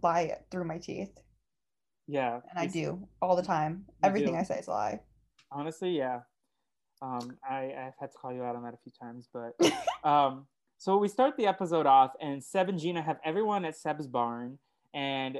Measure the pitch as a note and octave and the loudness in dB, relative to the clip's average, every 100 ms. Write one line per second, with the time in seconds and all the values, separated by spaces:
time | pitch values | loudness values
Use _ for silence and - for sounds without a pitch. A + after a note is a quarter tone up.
0 | F3 E3+ E3 - - F#3 E3+ E3 - - | 2 2 2 -2 -8 -6 -4 -6 -6 -8
1 | G3 - _ _ _ _ _ _ _ _ | -8 -10 _ _ _ _ _ _ _ _
2 | - C#3+ B2+ A#2+ - F3+ E3+ E3+ D3+ F3 | -6 -2 -2 -2 -6 -4 -2 -2 -4 -4
3 | G3+ - F#3 F3+ F3+ E3+ D#3 F3 - - | -10 -4 2 2 2 2 0 -2 -10 2
4 | G3 G3+ G#3+ E3+ F#3 - F3 G#2 G#2 - | 2 4 2 2 0 -4 -4 -2 -2 -4
5 | - _ _ _ - C#3+ D3+ D#3+ F#3 E3 | -10 _ _ _ -14 -8 -8 -4 -2 0
6 | C3 B2 B2 _ _ _ _ _ _ - | 0 -4 -8 _ _ _ _ _ _ -14
7 | C3 B2 A#2+ B2+ C3+ C3+ C3 C3+ C3 - | -6 -6 -6 -10 -6 -4 -4 -6 -10 -10
8 | C#3 - C3 B2+ B2 A#2+ A#2+ A#2 - - | -12 -12 -10 -6 -6 -6 -8 -12 -16 -16
9 | B2 A#2+ A#2 B2 A#2 - F4 - - - | -14 -14 -14 -10 -8 2 2 2 -4 -2
10 | D#3 D3 C#3 C3 C#3 _ _ _ - G3 | 4 6 4 2 -12 _ _ _ 0 2
11 | G3+ G3+ C4 D4 G#3 F#3+ F3+ E3 C#3+ C3+ | 2 4 2 2 0 0 2 4 8 8
12 | C3 - D#3 C#3 - F#3+ F#3 F#3 D#3+ F3 | 8 2 -6 -6 -4 0 0 0 -2 -2
13 | D#3 D3 D#3+ E3+ A3 G3+ F3 - D#3 D3+ | -2 -4 -2 0 0 0 -2 -4 -4 -4
14 | C#3 B2 A#2 A#2 A#2+ C#3 _ _ _ D3 | -2 0 0 -2 -8 -12 _ _ _ -6
15 | C#3 C3+ C3 C3 | -2 -2 -4 -6